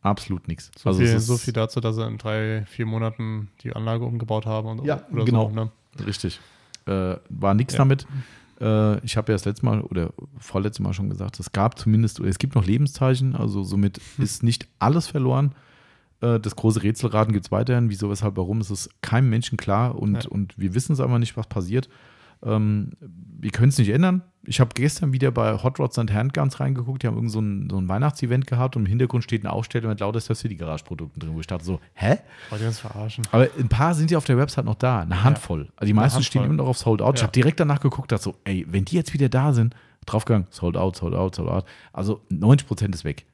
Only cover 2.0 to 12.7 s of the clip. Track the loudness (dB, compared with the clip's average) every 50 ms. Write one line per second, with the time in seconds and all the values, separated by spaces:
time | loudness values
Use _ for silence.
2 | -4 -4 -6 -6 -6 -4 -4 -2 -2 -2 -2 -4 -6 -8 -6 -6 -4 -4 -2 -2
3 | -2 -4 -4 -4 -6 -6 -6 -6 -8 -10 _ _ -10 -10 -8 -6 -4 -2 -2 -2
4 | -2 -4 -4 -4 -4 -2 -2 -2 -2 -2 -4 -4 -4 -6 -8 -6 -4 -4 -4 -4
5 | -6 -6 -4 0 2 4 4 4 2 2 0 -4 -4 -6 -8 _ _ _ _ -10
6 | -6 -6 -6 -4 -4 -6 -6 -6 -16 -20 _ _ _ _ _ -16 _ -4 -2 0
7 | 0 -2 -2 -6 -8 -12 -10 -2 0 2 4 4 2 2 2 2 4 4 4 2
8 | 0 -8 -10 -10 -10 -10 -16 -20 -20 _ _ _ 0 2 2 4 4 4 2 0
9 | -2 -2 -4 -2 0 0 0 0 0 -2 -4 -2 0 0 0 0 -2 -2 -2 -2
10 | -2 -4 -6 -10 -18 -18 -18 -20 -20 -4 -2 -2 -2 -2 -2 -2 -4 -4 -2 -2
11 | -4 -4 -4 -4 -6 -8 -8 -10 -12 -6 _ 2 2 2 0 0 2 4 4 4
12 | 4 2 0 -2 -2 -2 -2 0 -2 0 2 2 2 4